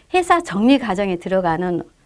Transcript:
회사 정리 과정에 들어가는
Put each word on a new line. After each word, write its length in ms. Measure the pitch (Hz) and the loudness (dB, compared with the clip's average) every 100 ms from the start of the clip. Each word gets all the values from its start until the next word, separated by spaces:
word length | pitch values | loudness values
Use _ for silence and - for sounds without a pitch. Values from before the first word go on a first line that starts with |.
| _ | _
회사 280 | 359 349 349 | -2 2 0
정리 360 | 339 185 226 277 | 0 0 4 2
과정에 380 | 233 185 202 175 | 2 -4 -2 -4
들어가는 680 | 185 190 180 160 180 170 - _ | -2 0 0 0 -2 -4 -6 _